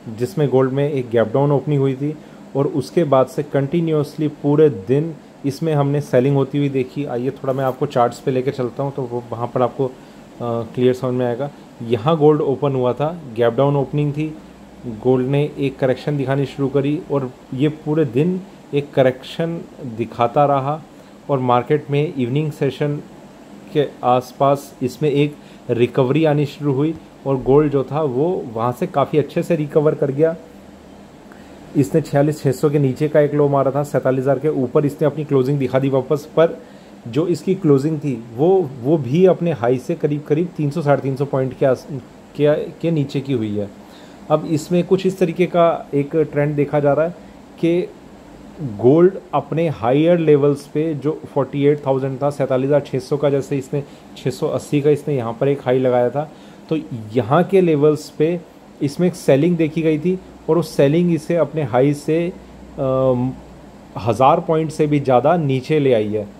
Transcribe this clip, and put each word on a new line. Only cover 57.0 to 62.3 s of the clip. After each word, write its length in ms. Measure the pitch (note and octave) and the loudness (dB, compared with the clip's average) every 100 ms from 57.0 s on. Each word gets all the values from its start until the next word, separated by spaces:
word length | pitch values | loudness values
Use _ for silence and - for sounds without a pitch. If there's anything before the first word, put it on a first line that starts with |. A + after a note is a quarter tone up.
| G#2+ | -4
यहाँ 320 | A#2 G#2+ D#3 | -2 2 2
के 160 | F3 F#3+ | 4 4
levels 500 | F3 D3+ D3+ D3 - | 4 4 4 2 -2
पे 300 | - D#3 E3+ - - - - | -2 -2 -2 -8 -20 -20 -6
इसमें 260 | C#3+ - F3+ | -4 0 -2
एक 60 | |
selling 420 | F3 - C3+ E3+ E3+ | 0 2 4 4 2
देखी 260 | D#3 E3 | 0 0
गई 160 | D#3+ D3+ | 0 0
थी 220 | F3 F#3 - - - | 0 -4 -6 -8 -2
और 80 | D#3+ | 0
उस 180 | D#3+ - | 0 2
selling 380 | C#3+ D#3+ F3 | 4 4 2
इसे 220 | D#3+ - E3+ | 0 0 0
अपने 260 | D3 D#3 | 0 -2
हाई 320 | C3+ B2 C#3+ | 0 2 2
से, 380 | C#3+ - D#3+ E3+ | 2 -2 -2 -2